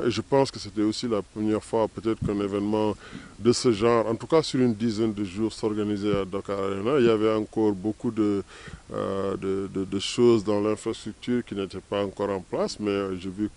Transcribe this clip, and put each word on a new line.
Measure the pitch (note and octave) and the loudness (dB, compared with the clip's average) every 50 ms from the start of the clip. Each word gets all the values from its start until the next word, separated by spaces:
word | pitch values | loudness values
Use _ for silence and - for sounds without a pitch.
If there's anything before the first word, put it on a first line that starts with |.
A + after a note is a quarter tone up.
| D3 | 2
Et | B2 | 0
je | G#2 G#2+ | -2 -2
pense | G#2 - C#3+ C3+ C3+ - | -2 2 2 2 2 2
que | - G#2+ | -2 -8
c'était | F#2+ G2+ F#2+ G#2+ G#2 | -12 -8 -2 0 0
aussi | G#2+ G#2+ - - A#2+ | 2 0 0 -2 -2
la | A2 G2+ | -2 -2
première | F#2+ - - A2 G#2+ G#2+ G#2+ G2+ | -2 -6 -6 -2 0 0 0 0
fois | - - - A2+ A2 G2 | -2 -2 0 0 0 0
peut-être | - G2+ F#2 A2+ A2 - - | -2 -4 -2 -2 -2 -2 -2
qu'un | - G#2 G2+ | -2 -2 -2
événement | G2+ G2 G2 G2+ G2+ G#2 G#2+ G#2+ G#2+ G#2+ G2 - - - - - - - - - | -2 -2 -2 -2 0 0 0 2 2 0 -2 -4 -8 -14 -16 -16 -16 -18 -16 2
de | G2+ A#2 | 2 4
ce | A#2+ - - B2 | 4 4 4 2
genre, | A2 F#2+ A2+ A#2 A#2+ A#2 G#2+ G#2+ | 4 4 4 4 4 4 2 2
en | A2+ | -2
tout | G#2+ - - | -4 -2 2
cas | E3 D#3+ D3 | 2 2 2
sur | - - C3 | 2 2 2
une | B2+ B2 A2+ | 2 2 2
dizaine | G2+ A2+ A#2+ G#2 G#2 A#2 A2+ G#2 | 2 0 -2 0 0 0 0 0
de | G2+ G#2 | -2 -4
jours, | F#2 F2 G#2 A2+ G#2+ | -4 -2 -2 -2 -2
s'organisait | - - - G#2+ G#2+ G#2+ G#2 G#2 G#2 G2 G2+ G#2 G2+ G2+ | -2 -4 -4 -2 -2 -2 -2 -2 -2 -2 0 0 0 0
à | G2 | 0
Dakar | F#2 F#2+ G2 - - G2 G2 | -2 -4 -6 -6 -4 -4 -4
Arena. | G2 G2 G2 G2 G2 A#2+ D3+ C#3+ | -2 -4 -4 -2 0 0 2 4
Il | A#2+ A#2 | 4 4
y | |
avait | A2+ G#2 G#2+ A2 A2 | 4 4 4 2 2
encore | A2 G#2+ - - A2 A2 G#2+ G2+ | 2 0 -2 0 2 2 2 2
beaucoup | F#2 F#2 G#2+ G#2+ - - A#2+ | 0 -2 -4 -4 -2 -4 -4
de, | A2 A2 G#2+ G#2 G2+ G2 F#2 - - - - - - - - - A2 | 0 2 2 2 2 0 -2 -6 -14 -18 -16 -16 -16 -16 -14 -8 -6
euh, | G#2+ G2+ G2 G2 G2 G2 G2 G2 F#2+ | -4 -4 -4 -4 -4 -4 -4 -4 -4
de, | G2 G2 G2 G2 G2 F#2+ G2 | -4 -2 -2 -2 -4 -4 -4
de, | F#2+ F#2+ | -4 -4
de | F#2+ F#2+ G2 | -4 -4 -4
choses | - - - - A#2+ A#2+ A#2+ A2 F#2+ | -4 -4 2 4 6 6 6 6 4
dans | G#2 G#2 G#2 | 0 0 0
l'infrastructure | G2+ G#2+ G#2+ - - A#2 A2 - - G#2+ G2+ - - - B2 B2 A2+ | 0 0 -2 -2 -4 -6 -6 -6 -10 -12 -14 -10 -4 -2 -2 -2 -2
qui | - G2+ | -4 -6
n'étaient | G2+ G2 F2 G2 F#2+ | -6 -6 -6 -8 -12
pas | - - G#2 G2+ G2+ | -8 -4 -2 -2 -2
encore | G2 - - G2+ G2+ | -2 -2 -2 -2 -2
en | G2 F#2+ | -2 -4
place. | E2+ - A#2 D3+ G3+ G#3 - - | -4 -6 -4 -4 -4 -4 -4 -2
Mais | G#2+ G#2 G2+ G2 G2 F#2+ F#2+ F2+ | -2 0 0 0 0 -2 -4 -6
j'ai | F2 G2 | -6 -8
vu | F#2 G2+ G#2 G2+ - | -4 -4 -4 -4 -2